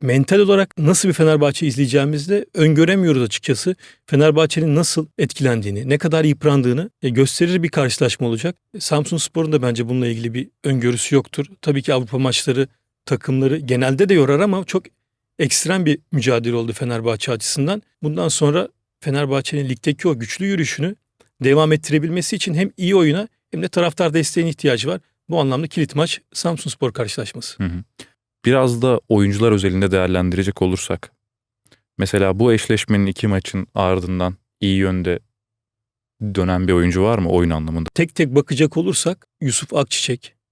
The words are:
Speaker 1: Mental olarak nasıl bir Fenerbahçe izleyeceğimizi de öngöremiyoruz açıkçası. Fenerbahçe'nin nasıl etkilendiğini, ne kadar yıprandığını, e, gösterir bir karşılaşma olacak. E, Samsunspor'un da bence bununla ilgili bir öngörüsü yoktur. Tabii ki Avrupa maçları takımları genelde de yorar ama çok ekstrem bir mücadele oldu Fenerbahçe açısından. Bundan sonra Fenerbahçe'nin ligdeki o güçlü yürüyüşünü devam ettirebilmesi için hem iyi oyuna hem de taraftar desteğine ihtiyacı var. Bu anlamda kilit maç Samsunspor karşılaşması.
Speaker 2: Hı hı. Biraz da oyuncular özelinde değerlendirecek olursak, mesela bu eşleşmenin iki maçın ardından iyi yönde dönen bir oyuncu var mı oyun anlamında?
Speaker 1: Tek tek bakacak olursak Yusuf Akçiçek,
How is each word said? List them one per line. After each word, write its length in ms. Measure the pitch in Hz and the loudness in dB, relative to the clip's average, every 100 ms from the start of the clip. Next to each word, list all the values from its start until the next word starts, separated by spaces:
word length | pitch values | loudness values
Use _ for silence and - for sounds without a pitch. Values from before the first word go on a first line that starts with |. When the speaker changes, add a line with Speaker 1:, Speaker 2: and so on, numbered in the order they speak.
Speaker 1:
Mental 380 | 131 135 139 202 | 0 2 4 4
olarak 380 | 202 196 190 - | 6 4 2 0
nasıl 320 | 151 185 190 | 2 2 2
bir 40 | |
Fenerbahçe 540 | 151 156 151 143 - 156 | 4 4 4 2 0 -2
izleyeceğimizi 640 | 123 131 139 143 151 160 | 0 2 2 0 -2 -2
de 160 | 202 - | -4 -2
öngöremiyoruz 680 | - 156 151 165 190 175 131 | 2 4 6 4 4 2 2
açıkçası. 540 | 113 - - 117 180 185 - _ - | 0 -2 -4 -2 -2 -6 -10 _ 0
Fenerbahçe'nin 720 | 143 151 151 156 160 160 147 | 2 4 2 0 0 0 2
nasıl 320 | 170 160 156 - | 0 -2 -4 -4
etkilendiğini, 720 | 160 - 131 113 101 101 131 | -4 0 0 0 -2 -4 -2
ne 80 | 147 | -2
kadar 260 | 165 160 | 0 2
yıprandığını, 640 | 156 139 151 139 123 127 202 _ | 2 2 2 4 2 0 -4 _
e, 80 | 135 | -2
gösterir 540 | 117 135 - 175 185 | 2 2 2 0 0
bir 60 | 165 | 0
karşılaşma 580 | - 131 - 127 - 120 | 0 0 0 -2 0 -2
olacak. 280 | 113 165 - _ | -2 -4 -8 _
E, 60 | 202 | -12
Samsunspor'un 720 | - 151 147 165 - 165 156 | -2 -2 0 -4 -4 -4 0
da 100 | 147 | 0
bence 280 | 123 117 117 | 0 -2 -2
bununla 180 | 127 120 | -2 -2
ilgili 260 | 113 117 | -4 -6
bir 160 | 120 139 _ | -6 -10 _
öngörüsü 520 | 143 131 120 120 - 139 | -2 0 0 -2 0 0
yoktur. 300 | - - 143 - | 0 -6 -8 -6
Tabii 200 | 160 139 | -2 -2
ki 120 | - | 0
Avrupa 240 | 131 117 131 | -2 -2 -2
maçları 500 | 135 - - 127 131 _ _ _ - | 0 0 0 0 -2 _ _ _ -4
takımları 520 | 135 - 131 131 156 | -4 -2 0 0 0
genelde 520 | 127 123 131 135 196 | -2 0 2 2 4
de 40 | |
yorar 260 | 175 135 143 | 4 4 4
ama 240 | - - | 2 -2
çok 200 | 180 190 - _ _ _ _ - | -2 -6 -6 _ _ _ _ -4
ekstrem 460 | 147 - 156 190 156 | -2 0 0 0 0
bir 140 | 143 _ | 0 _
mücadele 440 | 143 123 117 117 120 | -2 0 0 0 -2
oldu 180 | 117 | -4
Fenerbahçe 580 | - 123 117 113 110 - | -6 -6 -4 -4 -4 -4
açısından. 500 | 113 - 147 143 214 - _ | -6 -4 -2 -2 -4 -10 _
Bundan 240 | 151 165 165 | -6 -2 -2
sonra 420 | - 143 160 - _ _ _ | 0 2 2 -2 _ _ _
Fenerbahçe'nin 720 | 147 139 139 135 - 147 135 | -4 -2 -2 -2 -2 -4 -4
ligdeki 380 | 127 151 143 175 | -4 -2 0 0
o 120 | 123 | -2
güçlü 260 | 110 - 196 | -6 -6 -4
yürüyüşünü 500 | 190 143 - 170 214 _ _ _ - | -2 -4 -4 -6 -6 _ _ _ -2
devam 280 | 135 143 156 | 2 4 4
ettirebilmesi 640 | 156 - 151 160 175 - 208 | 2 0 -2 -2 -4 -4 -6
için 180 | 190 | -4
hem 180 | 156 196 - | -2 -2 -2
iyi 180 | 180 190 | 0 4
oyuna 320 | 156 170 226 _ _ | 4 0 -4 _ _
hem 100 | 160 | -8
de 40 | 180 | -4
taraftar 460 | 180 175 - 170 | 0 0 0 0
desteğine 360 | 160 151 175 165 | 0 0 -2 -2
ihtiyacı 380 | 151 147 120 139 | 0 0 0 -2
var. 140 | 185 _ _ - | -8 _ _ -6
Bu 100 | 165 | -2
anlamda 280 | 135 131 160 | -2 -2 -4
kilit 280 | 175 143 143 | -4 -2 -2
maç 260 | 165 - _ | -2 -4 _
Samsunspor 600 | - 170 160 147 - 127 | -6 -4 -4 -8 -4 -4
karşılaşması. 720 | 117 107 - 107 120 - - | -4 -6 -6 -10 -10 -12 -6
Speaker 2:
Hı 40 | 92 | -6
hı. 160 | 87 - - - _ _ _ 120 | -6 -12 -20 -20 _ _ _ 2
Biraz 360 | 131 131 120 | 4 2 2
da 200 | 131 120 - | 0 0 2
oyuncular 420 | 107 101 101 117 | 2 2 2 2
özelinde 400 | 101 95 92 95 | 4 2 2 2
değerlendirecek 680 | 92 92 90 90 87 98 - | 2 2 0 0 0 -2 0
olursak, 500 | 92 92 - - - _ _ _ _ _ _ _ _ - | 0 -2 -4 -8 -10 _ _ _ _ _ _ _ _ -6
mesela 420 | 98 101 95 98 | -2 2 2 4
bu 140 | 120 | 4
eşleşmenin 520 | 110 - 107 - 101 98 | 2 2 -2 0 0 0
iki 220 | - 107 | -2 -2
maçın 400 | 95 - 95 - 101 | -2 -4 -8 -6 -2
ardından 600 | 92 95 90 90 90 95 _ - | 0 0 -2 -2 -4 -6 _ -4
iyi 160 | 101 95 | 0 2
yönde 420 | 95 92 87 87 _ _ _ _ _ _ _ _ _ - 107 95 | 0 0 -2 -4 _ _ _ _ _ _ _ _ _ -10 -6 -2
dönen 320 | 90 90 90 | 0 0 0
bir 60 | |
oyuncu 300 | 90 87 92 | 2 2 2
var 160 | 104 113 | 2 0
mı 100 | 87 | 0
oyun 200 | 90 85 | 2 2
anlamında? 400 | 78 78 82 80 | -2 -4 -4 -4
Speaker 1:
Tek 220 | - 170 - | -2 -2 -2
tek 200 | 147 139 | 0 0
bakacak 420 | - 135 151 175 | 0 0 0 0
olursak 500 | 180 - 170 185 _ - | -2 -2 -4 -6 _ -8
Yusuf 320 | 135 - - | -4 -4 -4
Akçiçek, 640 | 143 139 - - 123 - _ _ | -4 -2 -4 -4 -6 -10 _ _